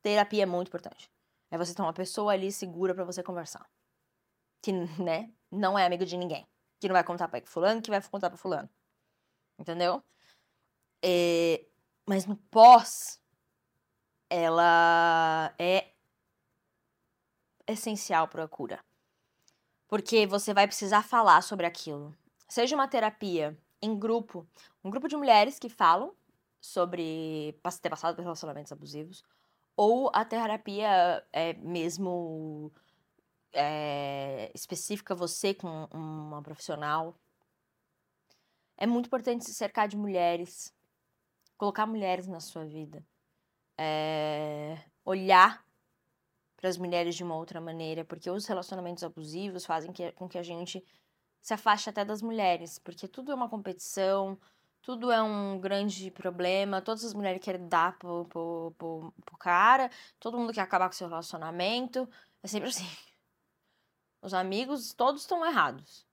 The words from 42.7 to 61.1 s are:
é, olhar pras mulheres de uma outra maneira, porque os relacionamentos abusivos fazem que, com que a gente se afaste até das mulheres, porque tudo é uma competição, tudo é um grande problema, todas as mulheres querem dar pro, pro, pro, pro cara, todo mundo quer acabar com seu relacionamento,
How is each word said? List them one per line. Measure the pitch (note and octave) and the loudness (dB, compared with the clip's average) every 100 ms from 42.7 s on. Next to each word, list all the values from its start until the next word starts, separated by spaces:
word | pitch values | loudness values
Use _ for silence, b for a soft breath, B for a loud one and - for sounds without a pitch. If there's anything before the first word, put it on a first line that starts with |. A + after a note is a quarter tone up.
| D#3 D3+ D3+ - _ _ _ _ _ _ - | -12 -14 -16 -20 _ _ _ _ _ _ -8
é, | D#3 D#3 D#3 D#3 D3+ D3+ D3+ D3 D3+ D#3+ - _ | -4 -2 -2 -2 -4 -4 -6 -8 -10 -12 -18 _
olhar | - F#3+ F#3 F#3 G3+ A3 _ _ _ _ _ _ _ _ _ _ | -6 -4 8 10 10 8 _ _ _ _ _ _ _ _ _ _
pras | F#3 F3 | -6 -4
mulheres | F3+ F3 E3+ E3+ | -4 -2 -2 -4
de | |
uma | F3 D#3+ | -6 -8
outra | E3 E3 | -8 -12
maneira, | E3 E3 D#3+ D#3+ D#3+ | -12 -10 -8 -8 -10
porque | D#3+ - | -10 -8
os | G3 G3+ | -6 -6
relacionamentos | F#3 F3+ F#3 F3 F3 | -6 -6 -10 -10 -10
abusivos | E3+ D#3+ D3+ E3 G3+ F3+ - | -12 -12 -12 -10 -10 -10 -6
fazem | D#3+ E3 | -6 -6
que, | F3+ F3 | -12 -12
com | - F3+ | -12 -12
que | F3+ | -12
a | |
gente | F3 E3+ F3 F#3 b b b b _ _ | -10 -10 -10 -12 b b b b _ _
se | - G#3+ | -6 -2
afaste | A3 G#3 G#3+ | 2 0 0
até | G#3 G#3 | -4 -4
das | G#3+ | -4
mulheres, | A3+ A3+ F#3+ E3+ E3 - | -6 0 0 0 -4 -16
porque | - E3+ F#3+ | -18 -16 -16
tudo | - C4 | -14 -8
é | C4+ | -6
uma | A#3+ | -6
competição, | A3 G3 F#3 - - F#3+ G3 F#3+ F#3+ b b b _ | -6 -8 -10 -10 -2 0 0 -2 -8 b b b _
tudo | - A#3+ B3 | -12 -6 0
é | A3+ | 2
um | A3 G#3 G3+ F#3+ | 2 -2 -4 -6
grande | F#3+ G3 G#3 F#3 F#3+ | -4 -2 -2 -6 -12
problema, | F3+ F3+ F3 F3+ F#3+ G3 F#3+ | -8 -8 -2 0 0 0 -4
todas | F#3+ A3 A3+ | -4 -6 -8
as | |
mulheres | G#3 G3+ F#3 | -6 -4 -4
querem | G3 F3+ F3 | -6 -8 0
dar | E3 E3+ F3+ | 2 2 -2
pro, | F3+ E3+ E3+ | -10 -8 -8
pro, | E3+ E3 E3+ E3 E3 | -8 -8 -8 -10 -10
pro, | E3 D#3+ E3 - - | -12 -10 -14 -20 -20
pro | - | -8
cara, | F3+ F3 G#3+ C4 B3+ B B _ | 0 4 6 6 2 B B _
todo | A3+ A#3+ | -8 -6
mundo | A#3 | -4
quer | A3+ | -4
acabar | F#3 F#3 F#3 | -2 0 0
com | |
seu | - | -4
relacionamento, | F3 | -10